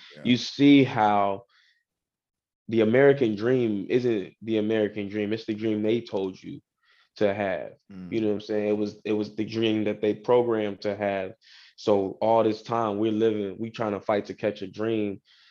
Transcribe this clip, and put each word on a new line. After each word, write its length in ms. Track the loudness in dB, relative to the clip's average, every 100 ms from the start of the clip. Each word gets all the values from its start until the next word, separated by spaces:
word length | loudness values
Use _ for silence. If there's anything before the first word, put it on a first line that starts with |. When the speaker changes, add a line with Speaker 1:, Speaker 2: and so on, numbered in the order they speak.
| -20
Speaker 1:
Yeah. 80 | -6
Speaker 2:
you 120 | 0 0
see 480 | 0 4 6 8
how 600 | 6 2 2 4 0 -2 -10 _ _ _ _ _ _ _ _ _ _ _ -2
the 120 | 2
American 540 | 4 6 6 6 2 0
dream 500 | 0 2 0 -2 0
isn't 460 | 0 0 -2 -4 -12
the 160 | -4 -2
American 500 | 0 0 0 -2 -6
dream. 240 | -4 -4
It's 140 | -4 -6
the 80 |
dream 280 | -4 -2 -2
they 180 | 0 -2
told 380 | -4 -6 -6 -8
you, 180 | -16 -18 _ _ _ _ _ -2
to 160 | -2
have. 380 | 0 -4 -4 -8 -16 _
You 60 | -16
Speaker 1:
Mm. 260 | -8 -2
Speaker 2:
know 60 | -2
what 60 |
I'm 60 | -2
saying? 280 | -4 -2 0
It 80 | 0
was, 220 | -2 -6
it 80 | -4
was 220 | -4 -4 -6
the 80 |
dream 400 | -6 -2 0 0
that 160 | -2 -2
they 140 | -2
programmed 640 | -2 2 2 2 0 -2 -4
to 120 | -6 -4
have. 380 | -2 -4 -6 -12 _ -20 -20 -6
So 420 | 0 2 0 -2
all 220 | 2 4
this 180 | 4 0
time 360 | -4 -2 -2 0
we're 140 | 0
living, 440 | 2 0 0 -6 -8
we 120 | -10
trying 220 | -6 -4
to 80 | -4
fight 260 | -2 -2 -4
to 80 |
catch 280 | -4 -4 -4
a 40 | -10
dream. 540 | -6 -4 -2 -4 -6 _ _ _